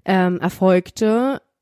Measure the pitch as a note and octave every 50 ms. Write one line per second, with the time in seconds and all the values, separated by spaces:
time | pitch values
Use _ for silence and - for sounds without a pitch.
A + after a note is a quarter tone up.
0 | _ - F#3+ F#3+ F#3 F3+ F3+ F3 - F3+ - - F#3+ F#3 F#3 F#3 F3+ - - -
1 | A3 G#3+ A3 A#3 B3 C4+ C#4 - - _ _ _